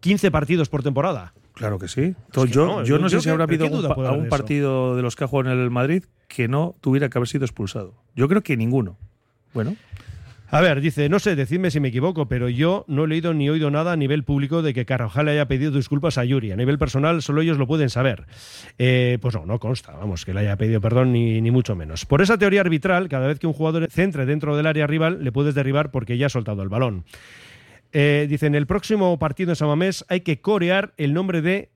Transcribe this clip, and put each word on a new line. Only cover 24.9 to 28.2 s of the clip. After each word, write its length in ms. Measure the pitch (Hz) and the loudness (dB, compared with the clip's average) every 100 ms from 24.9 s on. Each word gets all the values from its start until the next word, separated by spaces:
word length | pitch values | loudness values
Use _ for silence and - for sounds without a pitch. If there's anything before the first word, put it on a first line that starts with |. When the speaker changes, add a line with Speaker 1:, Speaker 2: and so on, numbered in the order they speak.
| 156 160 185 | 2 0 0
Speaker 1:
le 80 | 131 | -4
puedes 240 | 120 143 143 | 0 0 0
derribar 340 | 131 139 151 | 0 0 0
porque 280 | 131 110 120 | -4 -4 0
ya 80 | 143 | 0
ha 40 | |
soltado 340 | 131 107 104 | 0 -4 -4
el 60 | 98 | -4
balón. 360 | 104 127 95 87 - - - - - - - _ | -2 -2 -2 -10 -20 -20 -20 -20 -20 -20 -20 _
Eh, 320 | 156 143 147 | 2 4 4